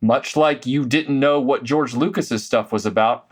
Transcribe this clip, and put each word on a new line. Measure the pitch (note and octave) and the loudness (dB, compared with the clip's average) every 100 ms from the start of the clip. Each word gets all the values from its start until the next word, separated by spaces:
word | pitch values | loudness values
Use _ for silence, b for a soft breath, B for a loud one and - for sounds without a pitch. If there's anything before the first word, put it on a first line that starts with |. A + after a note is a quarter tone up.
"Much | A2+ B2+ - D3+ | 2 2 0 2
like | D#3 C#3+ B2 | 2 2 -2
you | C#3 C3 | -2 0
didn't | C#3+ D#3 C#3 | -2 0 0
know | C#3 D3 | 2 2
what | C3 C3+ | 2 -2
George | A#2 D3 C3 A#2 | 0 -2 -2 -2
Lucas's | E3 G#3 - A2 - | -2 -2 -4 -6 -2
stuff | A#2 G#2+ | -2 0
was | G#2+ G#2+ | -2 -2
about, | G2+ A2 B2 - | 2 2 0 -2